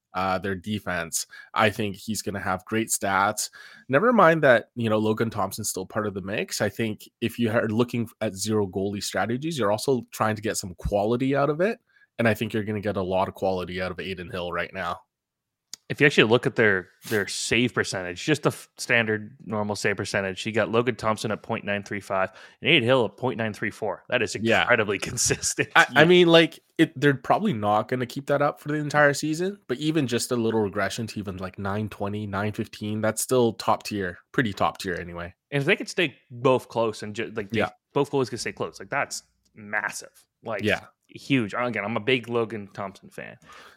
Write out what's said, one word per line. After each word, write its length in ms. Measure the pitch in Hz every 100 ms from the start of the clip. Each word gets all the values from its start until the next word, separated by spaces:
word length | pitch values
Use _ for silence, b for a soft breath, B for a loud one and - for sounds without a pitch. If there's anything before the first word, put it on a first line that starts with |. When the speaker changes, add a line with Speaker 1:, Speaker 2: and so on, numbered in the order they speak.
| _
Speaker 1:
uh, 240 | 92 95 92
their 180 | 98 95
defense, 720 | 101 104 - 90 82 - - B B
I 160 | - 110
think 240 | 104 107 98
he's 260 | - 107
gonna 180 | - 98
have 240 | 98 92 -
great 240 | 110 113
stats. 600 | - 98 95 101 107 - B B B B
Never 240 | 131 226
mind 300 | 233 165 165
that, 260 | 143 113 - -
you 140 | 113
know, 100 | 107
Logan 300 | 107 110 113
Thompson's 380 | 110 98 107 104
still 160 | - 95
part 200 | 113 107
of 60 |
the 80 | 98
mix. 400 | 92 110 190 -
I 80 | 110
think 400 | - 113 104 - -
if 180 | 117 -
you 120 | 117
are 160 | 113 107
looking 400 | 110 120 117 110 -
at 140 | 110 95
zero 320 | 101 107 98
goalie 360 | 98 98 101
strategies, 540 | - 98 101 123 156 156
you're 140 | 104
also 340 | 107 - 127 117
trying 240 | - 110 107
to 60 |
get 160 | 104 90
some 180 | 98 87
quality 600 | - 101 104 120 135 139
out 140 | 143
of 100 | 151
it. 180 | 196 226 _ _ _ -
And 80 | 117
I 60 | 107
think 180 | 110
you're 100 | 110
gonna 180 | 104 107
get 160 | 101 98
a 40 |
lot 260 | 92 92 95
of 60 |
quality 480 | - 98 92 90 90
out 100 | 92
of 80 | 90
Adin 300 | 87 92 87
Hill 220 | 92 87
right 200 | 85 87
now. 260 | 95 87 87 _ _ _ _ _ _ - - -
Speaker 2:
If 120 | 139
you 40 | 147
actually 180 | 165 117
look 160 | 123 135
at 120 | 117
their, 320 | 110 95 87 _ -
their 200 | 110 92
save 460 | - - 120 123
percentage, 520 | - 98 98 90 90 -
just 180 | 147
the 60 | 156
f-, 180 | - - -
standard 600 | - 120 110 107 107 123 -
normal 280 | 107 104
save 220 | 101 110 98
percentage, 500 | 101 107 95 92 110
you 60 |
got 180 | 107 101
Logan 280 | 113 123 113
Thompson 340 | 110 107 113
at 100 | 101
point 220 | - 110
nine 180 | 104 101
three 200 | 101 104
five 280 | - 98 95 b b b
and 80 | 117
Adin 140 | 160
Hill 220 | 113 131 104
at 100 | -
point 220 | 127 113
nine 160 | 113
three 180 | 98 110
four. 320 | - 107 85 -
That 120 | 123
is 140 | 104 113
Speaker 1:
Yeah. 220 | 113 101
Speaker 2:
incredibly 360 | 98 120 104 98
<laughs> 0 |
consistent. 720 | - 123 - - - - 131 160
Speaker 1:
I, 60 | 160 127
I 60 |
Speaker 2:
Yeah. 20 |
Speaker 1:
mean, 240 | 160 180 170
like, 320 | 165 160 - _ -
it, 140 | 156 -
they're 140 | 143
probably 400 | 139 - 135 208
not 340 | 120 104 107 117
gonna 180 | 127 123
keep 200 | - 139
that 140 | 143
up 180 | 147 -
for 80 | 143
the 60 |
entire 400 | 151 147 147 147
season, 460 | 139 151 156 185 202 -
but 80 | 127
even 300 | 156 156 131
just 260 | 117 -
a 20 | 123
little 240 | 113 110
regression 480 | 101 95 98 - 110
to 120 | -
even, 180 | 101 90
like, 200 | 92 -
nine 300 | 98 104 107
twenty, 400 | - 101 104 107
nine 240 | 98 104
fifteen, 480 | 104 107 - 107 110
that's 220 | 110 110
still 320 | - 127 117
top 300 | 104 - 104
tier, 340 | - 104 90 87 _
pretty 180 | - 117
top 280 | 95 85 -
tier 160 | 95 85
anyway. 380 | 87 87 87 - -
Speaker 2:
And 100 | 143
if 40 | 139
they 120 | 214
could 100 | 254
stay 300 | - 160 - _
both 380 | 120 131 127 -
close 340 | 120 113 -
and 140 | 107 104
ju-, 160 | 92
like, 160 | 113 98
they 100 | 110
Speaker 1:
Yeah. 100 | 95 - _
Speaker 2:
both 180 | 143 143
goalies 180 | 139 123
could 120 | 113
stay 100 | 110
close, 260 | 98 98 -
like, 120 | 98
that's 340 | 139 120 - - _ _ -
massive. 540 | 104 104 101 - - _ _ _
Like, 200 | 117 107
Speaker 1:
Yeah. 180 | 104 92 - _ _
Speaker 2:
huge. 460 | - - 135 104 98
Again, 280 | 123 107 101
I'm 100 | 117
a 60 |
big 260 | 107 127 113
Logan 400 | 117 113 113 101
Thompson 360 | - 98 - -
fan, 280 | - 57 - b b b